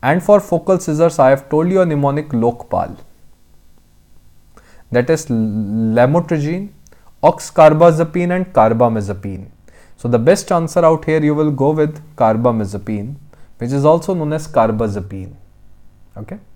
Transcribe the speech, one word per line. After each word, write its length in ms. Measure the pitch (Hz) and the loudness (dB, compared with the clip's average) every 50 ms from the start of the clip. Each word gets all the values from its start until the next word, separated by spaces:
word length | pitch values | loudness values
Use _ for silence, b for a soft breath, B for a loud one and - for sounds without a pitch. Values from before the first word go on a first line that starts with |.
| - | 0
And 200 | 127 151 180 175 | 0 0 0 2
for 160 | - 208 202 | 4 2 2
focal 400 | 190 - - 170 - - 190 180 | 4 0 -4 -4 0 0 -2 -2
seizures, 400 | 180 - 156 151 165 170 156 - | 0 -4 0 2 0 0 2 4
I 120 | 135 131 | 4 4
have 180 | 135 135 - - | 4 2 0 -4
told 220 | - 151 160 175 | -2 0 0 0
you 100 | 185 190 | 2 2
a 60 | 185 | 0
mnemonic 420 | 170 156 143 139 139 139 147 151 - | 0 0 0 0 0 -2 -2 -6 -4
Lokpal, 680 | - 117 113 120 117 - - _ - 90 87 90 90 - - - - _ - - - _ _ _ _ - _ - - - _ _ _ _ _ _ - - _ - - - _ _ _ b b b b b b b - | -4 -2 0 0 -2 -4 -8 _ -4 -4 -4 -6 -10 -16 -20 -20 -20 _ -20 -20 -20 _ _ _ _ -20 _ -20 -20 -20 _ _ _ _ _ _ -20 -20 _ -20 -20 -20 _ _ _ b b b b b b b -2
that 160 | 120 127 147 | -2 0 0
is 160 | 160 156 - - | -2 -2 -2 -4
lamotrigine, 1400 | 123 113 110 110 104 110 107 98 104 113 113 113 110 120 123 127 147 175 175 170 175 156 143 147 170 180 202 202 - - - b b b b b b _ - | -2 -2 -2 -2 -2 -4 -4 -4 -4 -2 -2 0 2 2 2 4 2 0 0 -2 -4 -4 -2 -4 -4 -6 -8 -12 -14 -20 -20 b b b b b b _ 0
oxcarbazepine 1080 | 151 - - - - - - 160 156 151 156 165 170 160 156 170 160 - 175 175 175 175 | 0 0 0 -8 -10 2 6 6 6 8 8 4 4 4 4 -2 -2 -2 -4 -2 -2 -2
and 160 | 185 185 185 - | -2 -4 -2 2
carbamazepine. 920 | - 110 110 113 113 123 120 113 110 101 95 101 95 - 98 98 92 95 117 - _ _ b b b b b b | 2 2 4 4 2 2 0 0 -2 -4 -6 -8 -10 -10 -12 -12 -12 -14 -18 -20 _ _ b b b b b b
So 120 | b - 120 | b -6 0
the 100 | 117 117 | 0 2
best 340 | 113 135 180 190 - - 190 | 4 4 2 2 2 -2 -2
answer 320 | 170 165 156 - 185 170 | -2 -2 -2 -2 2 2
out 220 | 160 160 156 - | 2 2 2 -2
here 160 | - 156 156 151 | -2 -2 0 2
you 100 | 147 151 | 0 0
will 160 | 147 156 151 | 0 0 -2
go 200 | 147 127 131 143 | 0 0 0 0
with 320 | 156 156 151 156 151 - - - - | 0 0 -2 -2 -4 -10 -18 -20 -4
carbamazepine, 960 | - 127 110 110 104 117 123 117 113 107 95 95 101 - - 110 104 101 123 143 143 - b b b b b b | 0 2 2 2 2 0 0 0 0 -4 -6 -8 -10 -8 -8 -8 -8 -8 -10 -12 -14 -18 b b b b b b
which 160 | - 117 120 135 | -12 -8 -6 -4
is 140 | 139 139 | 0 2
also 260 | 151 160 170 165 - 190 | 2 2 2 0 -4 -4
known 220 | 180 156 147 151 | -4 -4 -4 -4
as 120 | 156 151 | -6 -6
carbazepine. 880 | - - 131 113 110 110 107 117 110 101 104 92 95 - 98 95 92 - - - - _ _ - - - - - - _ _ - - _ - | -4 0 0 0 0 0 -2 -4 -4 -4 -6 -10 -10 -12 -14 -14 -14 -18 -20 -20 -20 _ _ -20 -20 -20 -20 -20 -20 _ _ -20 -20 _ -18
Okay. 200 | 107 - - 214 - _ - | -14 -14 -14 -16 -16 _ -20